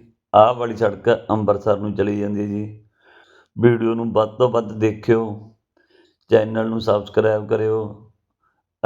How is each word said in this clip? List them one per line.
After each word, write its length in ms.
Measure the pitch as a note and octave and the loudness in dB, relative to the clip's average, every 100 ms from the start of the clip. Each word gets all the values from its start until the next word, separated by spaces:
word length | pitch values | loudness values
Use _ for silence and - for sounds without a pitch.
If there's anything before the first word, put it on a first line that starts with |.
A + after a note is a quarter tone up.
| - _ _ G2+ | -20 _ _ 6
ਆਹ 180 | A2 | 6
ਵਾਲੀ 240 | B2 A#2+ G#2+ | 4 -4 -2
ਸੜਕ 480 | A2 G2 A#2 A2 - | -2 0 0 0 0
ਅੰਮ੍ਰਿਤਸਰ 480 | G#2+ G#2 G2+ A2 G2+ | -2 0 0 0 -2
ਨੂੰ 180 | G#2 G2 | -2 -2
ਚਲੀ 240 | G2+ G#2 | -2 -2
ਜਾਂਦੀ 220 | G2+ G2+ | -4 -4
ਹੈ 60 | G#2 | -6
ਜੀ। 380 | G2+ G#2+ G#2+ _ _ _ _ _ _ _ - | -6 -8 -14 _ _ _ _ _ _ _ 0
ਵੀਡੀਓ 340 | A#2 A#2 A2+ | 2 2 0
ਨੂੰ 200 | A#2 A#2 | -2 -2
ਵੱਧ 160 | A2 G#2+ | 0 0
ਤੋਂ 200 | - B2+ | 0 0
ਵੱਧ 240 | A2+ G#2+ | 0 -4
ਦੇਖਿਓ, 800 | G#2+ A2 G#2+ - A2+ A2 G#2 G#2 _ _ _ _ _ _ _ _ | -2 -2 -2 0 0 0 -8 -16 _ _ _ _ _ _ _ _
ਚੈਨਲ 380 | A2 A2 A2+ A2+ | 2 2 -2 -4
ਨੂੰ 120 | A2+ | -2
ਸਬਸਕ੍ਰਾਈਬ 680 | A2 G#2 G2+ - A2 G#2+ G#2 | 0 -2 0 0 0 0 -2
ਕਰਿਓ 580 | A2 A2 A2 G#2 G#2 - _ _ _ _ _ _ _ | -2 -2 -4 -6 -12 -20 _ _ _ _ _ _ _